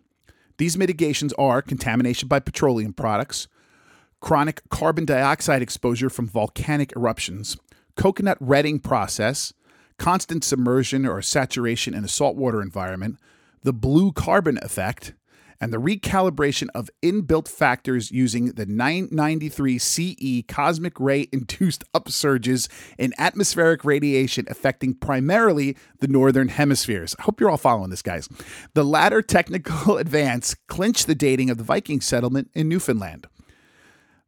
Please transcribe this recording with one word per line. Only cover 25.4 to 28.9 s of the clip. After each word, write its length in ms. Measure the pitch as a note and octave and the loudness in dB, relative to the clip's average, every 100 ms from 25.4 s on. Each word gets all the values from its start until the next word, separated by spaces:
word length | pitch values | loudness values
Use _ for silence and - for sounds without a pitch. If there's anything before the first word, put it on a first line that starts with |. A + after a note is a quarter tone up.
| A3+ D3+ C#3 C3+ - - | 4 4 0 -4 -12 -4
the 100 | C#3 | 2
northern 400 | C3+ C3+ C3+ B2+ | 6 6 6 2
hemispheres. 640 | - C#3+ C3 - G2+ D#2+ - | 2 2 2 0 -4 -6 -4
I 60 | |
hope 140 | - - | -4 2
you're 120 | G#3+ | 2
all 80 | D3+ | 4
following 320 | C3+ A2+ F#2 | 2 2 -2
this, 100 | F#2 | -6
guys. 260 | - E2+ - - - - - | -6 -6 -8 -16 -18 -18 -2
The 120 | D3+ | 2
latter 360 | C#3+ | 4